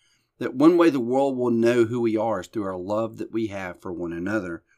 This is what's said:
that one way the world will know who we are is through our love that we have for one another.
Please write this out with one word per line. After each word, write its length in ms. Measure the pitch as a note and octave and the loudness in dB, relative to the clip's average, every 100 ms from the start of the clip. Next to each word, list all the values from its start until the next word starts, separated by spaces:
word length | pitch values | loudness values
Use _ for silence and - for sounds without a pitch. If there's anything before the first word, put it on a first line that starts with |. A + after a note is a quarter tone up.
| _ _ _ - | _ _ _ -8
that 180 | A#2+ B2+ | -6 4
one 220 | D#3 F3 | 6 6
way 120 | E3+ | 4
the 120 | C3+ | 2
world 360 | A#2 C3 C#3 B2+ | 0 0 0 0
will 140 | B2 | 0
know 320 | A2+ A#2 B2 | 2 4 4
who 160 | A2+ A#2+ | 2 2
we 160 | A2+ G#2+ | 0 0
are 240 | A2+ G2 | 0 -4
is 80 | F2 | -6
through 160 | A2 | -10
our 140 | G2 F#2 | -8 -8
love 400 | F#2 G#2+ A2+ A2+ | -4 -4 -4 -8
that 160 | - | -8
we 140 | A2+ A2 | -4 -6
have 340 | G2 F#2 E2+ | -6 -10 -10
for 100 | F#2+ | -12
one 220 | E2+ E2+ | -8 -8
another. 500 | E2+ F#2 A2 F2+ D#2+ _ | -6 -4 -4 -4 -12 _